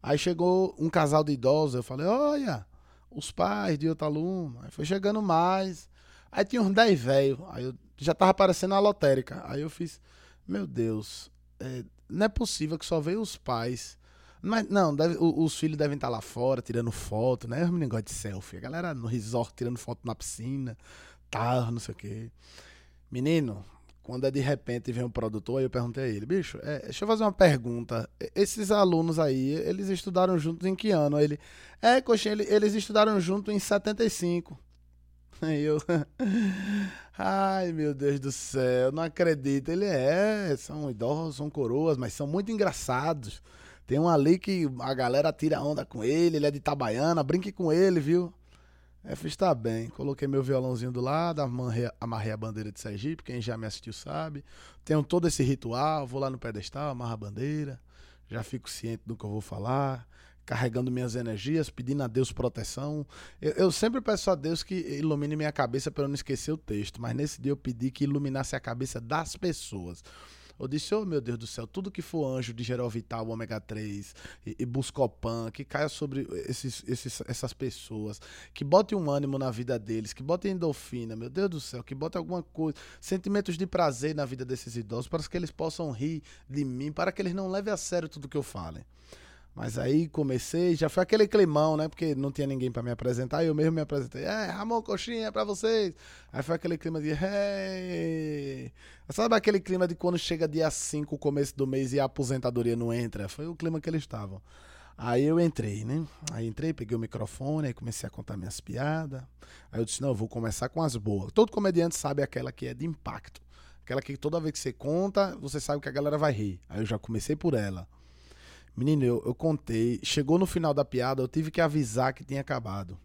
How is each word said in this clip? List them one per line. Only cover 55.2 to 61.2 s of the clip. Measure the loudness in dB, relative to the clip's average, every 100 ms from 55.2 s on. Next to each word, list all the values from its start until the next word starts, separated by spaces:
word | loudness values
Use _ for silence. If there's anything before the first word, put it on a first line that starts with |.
| 2
esse | 2
ritual, | 2 2 -2 0 0 0 -4
vou | -4
lá | -4
no | -4
pedestal, | -6 -6 -8 -6 -6
amarro | -4 -6
a | -6
bandeira, | -8 -6 -4 -4 -6 -8 -18 -20 -20 -20 -10
já | -8
fico | -6 -8 -10
ciente | -10 -6 -8 -8
do | -8
que | -6
eu |
vou | -6
falar, | -6 -8 -2 0 0 -4 -10 -20 -20 -20 -6
carregando | 0 0 0 -2
minhas | -2 -2
energias, | -4